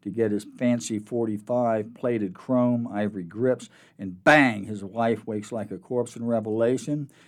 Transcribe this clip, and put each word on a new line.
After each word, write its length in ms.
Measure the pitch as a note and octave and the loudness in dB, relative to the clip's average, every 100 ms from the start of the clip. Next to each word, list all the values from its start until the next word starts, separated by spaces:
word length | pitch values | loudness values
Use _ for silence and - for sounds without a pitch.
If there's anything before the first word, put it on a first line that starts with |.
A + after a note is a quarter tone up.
to 80 | G#2 | -10
get 220 | G#2+ A2 | 0 0
his 140 | G#2 - - | 0 -4 -2
fancy 420 | B2 A#2+ A#2 A2 | 0 0 0 -6
forty-five, 920 | G#2+ B2 A2+ G#2 G#2+ B2 A#2+ A2 G#2+ | -4 -2 -2 -4 -2 0 2 0 -2
plated 400 | - B2+ A#2 G2+ | -4 -2 0 -2
chrome, 540 | F2+ - B2+ B2 A#2+ A#2 | -6 0 2 4 2 -2
ivory 360 | G#2 G#2 G2+ | -2 -2 -4
grips, 460 | E2+ G#2 B2+ A#2+ - - - - | -8 -2 0 0 -4 -20 -20 -12
and 260 | G2 F2+ | -12 2
bang, 420 | D3 D3+ C3+ G#2+ G2 | 6 8 8 2 -6
his 180 | G#2+ | -8
wife 420 | G2 G#2+ A#2 A2 A2+ | -8 0 0 0 -2
wakes 260 | G#2+ G#2+ | -6 -6
like 200 | A#2 G#2 | -8 -8
a 60 | F#2 | -10
corpse 380 | - B2 A#2+ A#2 | -6 -4 -4 -6
in 100 | A#2 | -2
Revelation? 840 | A#2 G#2+ A2 A#2 B2+ A2+ D3 C#3 - | -2 0 0 2 0 -2 -6 -6 -14